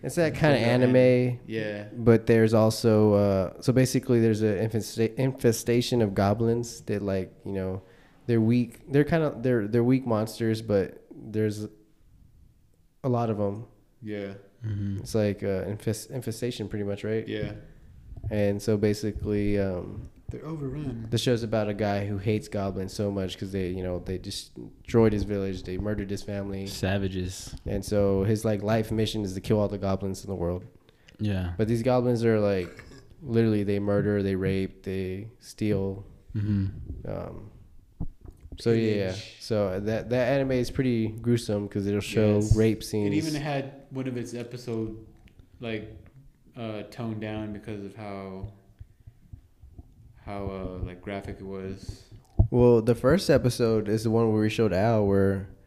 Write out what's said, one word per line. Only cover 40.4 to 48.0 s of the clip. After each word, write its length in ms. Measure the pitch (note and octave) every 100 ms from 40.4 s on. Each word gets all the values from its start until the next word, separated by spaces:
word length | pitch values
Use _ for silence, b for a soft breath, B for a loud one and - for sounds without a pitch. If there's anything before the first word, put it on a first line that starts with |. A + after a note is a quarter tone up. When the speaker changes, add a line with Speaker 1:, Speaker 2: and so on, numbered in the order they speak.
| C3+
Speaker 1:
is 180 | B2+ A#2+
pretty 380 | - C3 A#2 A2
gruesome 600 | G#2 A#2+ A#2+ - G#2 G2+
'cause 180 | G#2 G2
it'll 140 | G2+
show 360 | G2 - G#2+ G#2
Speaker 2:
Yes. 180 | G#2+ G#2+
Speaker 1:
rape 220 | A2 G#2+
Speaker 2:
It 60 |
Speaker 1:
scenes. 300 | - G#2+ G2+ D3+ D#3
Speaker 2:
even 120 | D3+
had 320 | D3+ C#3 C3 - -
one 160 | C3+ C3
of 100 | A#2+
its 160 | A2+
episode, 640 | A#2+ A#2+ B2 - A2+ A2 G#2+ - - - - - -
like, 360 | A#2+ A2 G#2+ - - - - _ _ -
uh, 260 | A2+ G#2+ G2+
toned 300 | - A#2 A2
down 320 | G#2+ G#2+ G#2+
because 300 | G#2 A2+ G#2
of 100 | G2
how 500 | G#2